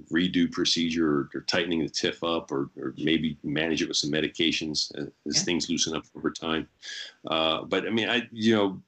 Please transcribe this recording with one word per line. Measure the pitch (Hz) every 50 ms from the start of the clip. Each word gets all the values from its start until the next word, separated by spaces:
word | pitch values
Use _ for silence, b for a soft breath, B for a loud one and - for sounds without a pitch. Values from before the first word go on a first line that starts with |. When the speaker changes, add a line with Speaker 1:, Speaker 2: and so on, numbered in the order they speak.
| - -
Speaker 1:
redo | 78 85 90 90 90 90 85 80
procedure | 80 - - - - 85 85 82 80 82 82 76
or, | 73 71 67 - -
or | 69
tightening | - - - 95 85 90 85 82
the | 73 71
tif | - - - 85 - -
up | - 85 82 82 - -
or, | 71 67 69 71 - -
or | 67 67 65 -
maybe | 73 78 82 78 80 80 73 -
manage | - 76 73 78 80 82 80 73
it | 85 78
with | -
some | - - 73
medications | 76 78 78 76 - - 85 80 76 - 82 78 76 73 - - - 71
as, | 71 - - _ _
as | 76 73
Speaker 2:
Yeah. | - -
Speaker 1:
things | 90 87 80 - -
loosen | 82 73 - 80 78
up | 76 - - _
over | 73 76 80
time. | - - 82 82 80 78 73 - _ B B B B B B B B B -
Uh, | - 80 80 80 80 80 -
but | - - 95 95 92
I | 90
mean, | 110 117 107 95
I, | 117 120 120 -
you | 117 113 107 117 110
know, | 107 101 98 92 92 -